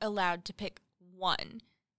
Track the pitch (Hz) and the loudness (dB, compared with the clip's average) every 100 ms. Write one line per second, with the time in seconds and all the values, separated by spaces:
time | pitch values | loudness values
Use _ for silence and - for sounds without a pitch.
0 | 214 208 180 175 - - 196 - _ _ | -2 2 2 2 -4 -8 -8 -8 _ _
1 | 180 185 185 - - 226 - _ _ | -20 -2 2 2 0 -10 -16 _ _